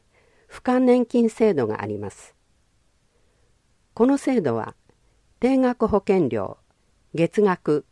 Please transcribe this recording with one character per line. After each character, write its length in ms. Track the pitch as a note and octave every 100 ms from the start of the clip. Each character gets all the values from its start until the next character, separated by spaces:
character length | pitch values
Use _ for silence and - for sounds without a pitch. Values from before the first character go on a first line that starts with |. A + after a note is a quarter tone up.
| _ _ _ _ _
賦 120 | -
課 180 | - B3+
年 260 | B3+ B3 A#3
金 240 | A#3+ A3+
制 240 | - A3
度 120 | D#3 A2
が 160 | G#2+
あ 40 | G#2
り 120 | G#2
ま 140 | G2+
す。 240 | - - _ _ _ _ _ _ _ _ _ _ _ _ _ _ _ _
こ 120 | - B3
の 120 | C#4
制 240 | - B3+
度 140 | D3 A2+
は、 200 | - - _ _ _ _ _ _
定 180 | B3 C4
額 300 | B3+ B3 A3
保 160 | G3 -
険 220 | F#3+ C#3
料、 300 | A2+ F#2+ - _ _ _ _ _
月 280 | D3+ E3 -
額 440 | G#3 F3+ - D3+ -